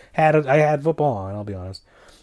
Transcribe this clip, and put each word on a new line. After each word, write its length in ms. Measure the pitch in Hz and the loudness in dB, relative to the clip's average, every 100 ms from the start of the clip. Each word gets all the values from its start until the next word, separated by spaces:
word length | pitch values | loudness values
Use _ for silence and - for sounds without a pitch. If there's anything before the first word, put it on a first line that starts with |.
| - | -10
had, 340 | - 156 156 139 | 0 2 2 4
I 100 | 147 | 2
had 260 | 151 151 | 2 0
football 340 | 151 156 147 107 | -2 0 0 -2
on, 180 | 95 | -6
I'll 100 | 104 | -8
be 100 | 104 | -10
honest. 280 | 95 92 95 _ _ - - | -10 -12 -14 _ _ -20 -20